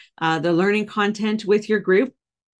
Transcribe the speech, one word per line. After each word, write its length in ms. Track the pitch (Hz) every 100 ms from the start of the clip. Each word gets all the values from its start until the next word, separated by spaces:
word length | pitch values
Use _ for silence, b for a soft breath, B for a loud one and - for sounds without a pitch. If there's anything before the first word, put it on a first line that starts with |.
| B -
uh, 200 | 160 160
the 140 | 165
learning 340 | 170 190 208 208
content 580 | - 202 208 214 214 208
with 240 | 208 214
your 120 | 214
group. 340 | - 190 254 - _ _ _ _